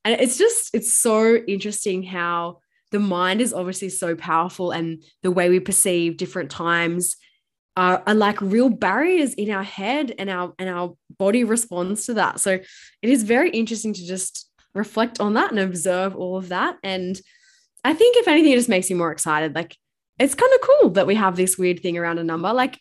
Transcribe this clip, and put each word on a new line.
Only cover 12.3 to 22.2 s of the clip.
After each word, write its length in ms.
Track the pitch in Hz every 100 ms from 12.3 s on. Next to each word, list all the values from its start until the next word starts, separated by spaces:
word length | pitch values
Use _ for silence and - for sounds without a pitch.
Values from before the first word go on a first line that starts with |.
| -
So 140 | 196
it 540 | 185 185 - - _ 226
is 140 | 269
very 260 | 214 247 349
interesting 440 | 226 220 220 220
to 100 | 180
just 460 | 175 185 - - - _ _
reflect 460 | 196 208 220 233 -
on 140 | 208
that 180 | 220 370
and 80 | 208
observe 560 | 190 180 185 180 196 190
all 200 | 180 185
of 120 | 180
that. 300 | 180 294 359
And 360 | 196 185 180 190 - _ _ _ _ _
I 100 | 254
think 220 | 311 480 480
if 100 | 392
anything, 260 | 302 311
it 40 | 247
just 120 | 240
makes 220 | 185 190
me 60 | 175
more 160 | 165
excited. 420 | 151 165 151 156
Like, 220 | 160 170 - _ _ _ -
it's 160 | 262
kinda 240 | - 508 523
cool 280 | 508 587 302
that 160 | 185 180
we 80 |
have 220 | 214 190 180
this 200 | 185 -
weird 240 | 180 175
thing 160 | 180 170
around 220 | 170
a 60 | 170